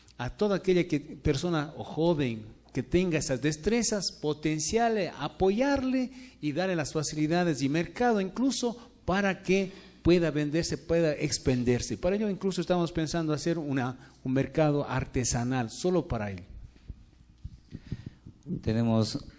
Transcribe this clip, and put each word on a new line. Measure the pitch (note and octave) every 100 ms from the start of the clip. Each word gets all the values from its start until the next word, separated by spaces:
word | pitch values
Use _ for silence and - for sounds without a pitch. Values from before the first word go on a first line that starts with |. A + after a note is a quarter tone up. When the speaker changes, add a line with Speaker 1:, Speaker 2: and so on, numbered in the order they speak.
| - -
Speaker 1:
a | B2
toda | - G#3 F#3
aquella | - F3+ E3+
que, | D3
persona | - - - C3+ F3 D#3+ D3 -
o |
joven | G#2+ - E3+ D#3+ C3 A2+ G#2+ - -
que | -
tenga | A#2+ F3 F#3 D#3
esas | C#3 B2+
destrezas, | C#3+ D3+ G3+ A#3 A3 G#3 -
potenciarle, | - D3+ D3 D#3+ D#3 D3+ A3 A#3 A3 E3 -
apoyarle | D3+ - F#3+ G3+ C#4 C#4 C4 C4 B3 - - -
y | D3
darle | C#3+ F#3+ F3
las | C3+
facilidades | D#3+ C#3+ D3+ D3+ E3+ F3 C3+
y | C3+
mercado | D#3 E3+ - B3 G#3+
incluso | F#3+ G#3 C4 B3 A#3+ A3+ - -
para | - F#3 G3 F3+
que | - F#3+ F#3+ - - -
pueda | E3 F3 E3
venderse, | D3 D3 D#3 D#3+ D3
pueda | - E3 D#3+
expenderse. | D3 D3 - - B2+ A#2+ A#2+ - G#2+
Para | F3
ello | G3+ G#3+
incluso | F#3+ G3 F3+
estamos | E3 F3+ E3+
pensando | E3+ D#3 E3+ D#3
hacer | D3 E3+ E3
una, | D3 C3+ B2 B2+ - -
un | C3
mercado | C3 C3 - D3+ D3 A2+
artesanal | B2+ B2+ C3+ A2+ A#2 A#2+ C3 A2
solo | - F3+ F3+ -
para | A#2+ G#2
él. | F#2 F#2 - - - - - - - - - - - - - - - - - - - - -
Speaker 2:
Tenemos | - A2 A#2 A2+ G#2+ - -